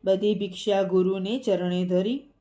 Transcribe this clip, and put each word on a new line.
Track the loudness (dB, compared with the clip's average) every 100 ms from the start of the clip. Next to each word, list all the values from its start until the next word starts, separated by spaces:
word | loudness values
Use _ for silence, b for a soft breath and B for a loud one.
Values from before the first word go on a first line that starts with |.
બધી | 0 2 2
ભિક્ષા | 0 -4 -6 -2 0
ગુરુને | 2 2 2 0 -2 -4
ચરણે | 0 0 0 -2 0
ધરી | 0 0 -4 -8 _